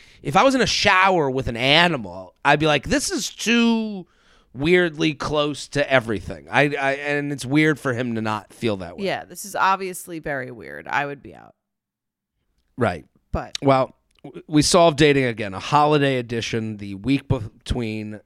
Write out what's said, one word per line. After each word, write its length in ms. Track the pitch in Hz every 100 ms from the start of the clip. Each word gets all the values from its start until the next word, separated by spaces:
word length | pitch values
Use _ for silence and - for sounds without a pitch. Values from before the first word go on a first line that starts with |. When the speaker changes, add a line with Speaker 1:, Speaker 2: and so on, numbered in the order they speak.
| - _
Speaker 1:
if 140 | - 175
I 80 |
was 100 | 262 262
in 60 |
a 40 | 208
shower 600 | - 202 185 190 185 139
with 180 | 131 131
an 80 | 117
animal, 800 | 135 151 175 147 98 90 92 _
I'd 160 | 139 147
be 80 | 156
like, 220 | 147 -
"This 200 | 269 -
is 200 | 339 -
too 760 | - 214 233 233 226 220 196 165 _ _ _ _
weirdly 600 | 120 151 180 175 151 160
close 560 | 147 - 151 147 135 -
to 200 | 143 139
everything." 580 | 135 113 98 - 80 73
I, 120 | 117 147 143
I, 160 | 135
and 380 | 139 147 147 143
it's 140 | 139 123
weird 340 | 147 156 147
for 140 | 139
him 220 | 120 127 113
to 60 |
not 320 | 110 107 95
feel 240 | - 117 98
that 200 | 87 90
way. 80 | 190
Speaker 2:
Yeah, 180 | 127
this 220 | 90 180 196
is 100 | -
obviously 640 | 180 190 190 180 - 165
very 320 | 151 139 127
weird. 360 | 117 71 73 -
I 160 | 95 143
would 180 | 139
be 100 | -
out. 220 | 64 57 _ _ _ _ _ _ _ _ _ _ _ _ -
Speaker 1:
Right. 280 | 110 87 - _ _
Speaker 2:
But 260 | 165 120 -
Speaker 1:
Well, 320 | 139 131 127 _ _ _ -
w-, 180 | - -
we 140 | 151
solved 360 | 139 185 170 135
dating 260 | 151 139 127
again. 280 | 107 104
A 60 | 95
holiday 580 | - 147 147 151 139 127
edition, 600 | 117 117 - 117 110 104
the 180 | 101 98
week 320 | 110 139 -
be-, 100 | 131
between, 800 | 107 - - 127 113 110 107 107